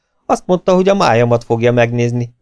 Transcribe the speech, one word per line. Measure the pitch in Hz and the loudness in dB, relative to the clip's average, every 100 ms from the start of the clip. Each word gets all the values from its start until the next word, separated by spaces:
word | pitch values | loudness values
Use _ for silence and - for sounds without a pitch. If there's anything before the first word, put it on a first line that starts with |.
| _ _ - | _ _ -6
Azt | 247 - | -4 -2
mondta, | 180 - | -4 0
hogy | 185 190 | 0 2
a | |
májamat | 196 165 113 120 117 | 0 2 2 2 0
fogja | - 117 120 | -2 -2 0
megnézni, | 120 117 120 120 120 120 _ | 2 0 0 -4 -4 -8 _